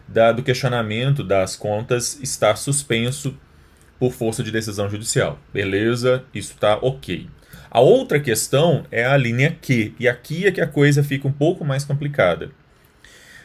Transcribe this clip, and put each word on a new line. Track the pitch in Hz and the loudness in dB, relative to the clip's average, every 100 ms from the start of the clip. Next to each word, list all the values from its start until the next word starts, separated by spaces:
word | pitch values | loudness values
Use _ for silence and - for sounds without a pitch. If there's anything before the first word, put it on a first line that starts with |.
| - | -4
da, | 107 113 | 2 4
do | 113 | 4
questionamento | 131 127 127 120 110 107 131 143 | 0 -2 0 -2 -2 -2 0 0
das | 92 98 95 - | 2 0 0 -4
contas | 104 104 113 123 117 - | -6 -4 -2 -2 -4 -8
estar | 135 - 107 107 | -8 0 0 0
suspenso | - 139 - 113 120 131 135 - _ _ _ _ _ - | -2 -4 -2 -2 -2 -4 -8 -10 _ _ _ _ _ -4
por | 127 | -4
força | 123 113 110 | -2 -4 -4
de | 107 | -4
decisão | 110 110 101 101 | -4 -6 -4 -4
judicial. | 104 113 135 87 71 - | -4 -4 -2 -2 -4 -10
Beleza? | - 98 98 113 120 123 127 - | -6 -2 0 0 0 0 0 -4
Isso | 107 - - | -12 -12 -2
tá | 104 107 | 0 2
ok. | 131 143 - 85 - - _ - - | 0 -4 -8 -8 -10 -20 _ -20 -4
A | 113 | 4
outra | 139 254 262 147 | 6 6 4 -2
questão | 143 107 - 135 170 127 - | 0 -2 0 2 2 2 -2
é | 113 120 | -2 2
a | 143 | 2
linha | 120 117 156 165 | 2 2 0 0
Q, | - 120 104 - | 0 0 0 0
e | 120 | -2
aqui | 127 - 156 196 | -2 -6 -2 0
é | |
que | 190 | 0
a | 170 | -2
coisa | 151 143 143 | 2 4 4
fica | 143 135 135 | 2 -2 -4
um | |
pouco | - 156 180 147 | 0 0 0 -2
mais | 135 | -4
complicada. | 143 139 147 139 92 82 - - _ _ _ _ - - - - | -4 -4 -4 2 2 2 -6 -14 _ _ _ _ -20 -20 -20 -20